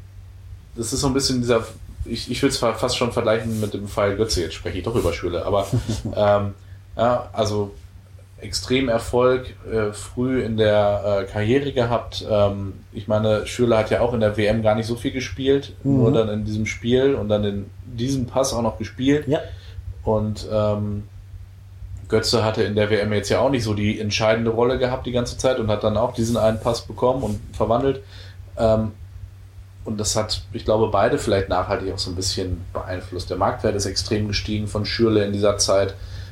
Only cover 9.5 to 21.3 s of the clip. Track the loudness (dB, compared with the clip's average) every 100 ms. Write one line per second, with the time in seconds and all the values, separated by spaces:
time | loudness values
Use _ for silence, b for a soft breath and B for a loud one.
9.5 | -14 -4 -2 -2 -4 -8 -4 0 0 0
10.5 | 2 4 6 4 2 2 0 0 -2 2
11.5 | 2 2 0 2 0 -2 -8 0 4 4
12.5 | 2 -6 -10 -14 -10 0 2 4 2 0
13.5 | 2 4 4 4 2 2 2 2 4 2
14.5 | 4 4 2 0 -4 -4 -4 -6 -2 2
15.5 | 2 0 -4 0 4 6 4 2 -2 -2
16.5 | -2 -4 -4 2 4 4 2 0 0 0
17.5 | -2 -8 -14 -12 -6 -2 -2 0 0 0
18.5 | 0 -2 -2 -8 0 2 2 2 -2 B
19.5 | B B B -12 -6 0 0 0 -4 -2
20.5 | 0 2 0 -2 -6 -8 -16 -18